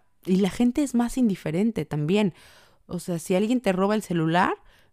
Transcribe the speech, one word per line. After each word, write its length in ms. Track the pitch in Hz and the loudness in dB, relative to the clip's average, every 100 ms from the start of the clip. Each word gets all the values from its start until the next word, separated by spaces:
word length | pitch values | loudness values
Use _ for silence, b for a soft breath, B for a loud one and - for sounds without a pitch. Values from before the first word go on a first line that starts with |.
| _ _ - | _ _ 0
y 100 | 185 | 2
la 140 | 196 | 2
gente 320 | - 247 277 | 2 0 0
es 120 | 285 | 0
más 240 | 233 240 262 | 0 -2 0
indiferente 640 | 233 180 156 160 226 190 | 0 0 -2 -2 -2 -2
también. 500 | 147 151 151 202 202 b b b b b - | -4 -4 0 2 2 b b b b b -12
O 140 | 175 | -10
sea, 180 | - 170 | -8 -8
si 160 | - | -2
alguien 260 | 185 214 254 | 0 2 0
te 120 | 196 | 0
roba 220 | 185 196 214 | 0 0 -2
el 60 | |
celular, 520 | - 170 160 175 - 415 b b b | -2 -2 0 2 0 -2 b b b